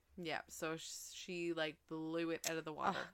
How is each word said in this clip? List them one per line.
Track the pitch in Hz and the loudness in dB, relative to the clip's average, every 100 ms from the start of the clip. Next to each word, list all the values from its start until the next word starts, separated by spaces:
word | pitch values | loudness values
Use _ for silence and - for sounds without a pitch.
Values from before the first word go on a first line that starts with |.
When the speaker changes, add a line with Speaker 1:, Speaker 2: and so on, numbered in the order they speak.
| _ - | _ -6
Speaker 1:
Yeah, | 165 147 - | 0 0 -2
so | - 160 160 | -4 -2 -2
sh-, | - - - | -4 -8 -8
she, | - - 175 170 | -8 -6 -2 0
like, | 165 156 151 - | 2 0 -2 -6
blew | 160 160 165 165 | -4 0 2 2
it | 160 - | 2 2
out | 160 | 0
of | |
the | 156 | -2
water. | 147 - 180 | 2 4 4
Speaker 2:
Oh, | - | -2